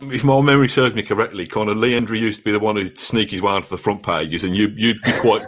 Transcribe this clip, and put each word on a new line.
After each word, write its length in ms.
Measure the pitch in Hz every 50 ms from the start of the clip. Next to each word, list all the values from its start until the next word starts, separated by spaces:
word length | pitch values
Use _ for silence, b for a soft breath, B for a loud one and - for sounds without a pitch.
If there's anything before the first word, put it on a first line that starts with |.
| 139
if 220 | 139 - 113 139
my 160 | 139 135 135
memory 280 | 143 143 139 143 135 120
serves 260 | - 139 127 123 110
me 80 | 110 101
correctly, 440 | - 104 104 113 - - 95 87
kind 220 | - - 107 110 104
of 80 | 107
Lee 160 | 110 113 127 123
Hendrie 280 | 120 117 101 113 110
used 180 | 113 110 104 -
to 60 | -
be 80 | 110 104
the 80 | 104
one 160 | 104 107 107
who'd 220 | 104 98 90 - -
sneak 320 | - - - 110 104 -
his 120 | 101 90 98
way 100 | 101 98
onto 160 | 95 87 -
the 80 | 95
front 260 | 87 - 104 101 98 -
pages, 420 | 98 87 80 82 78 82 82 95
and 120 | 92 92
you, 160 | 101 104 104 104
you'd 260 | 107 110 117 110 110 -
be 100 | 123 117
quite 320 | - - 113 104 110 -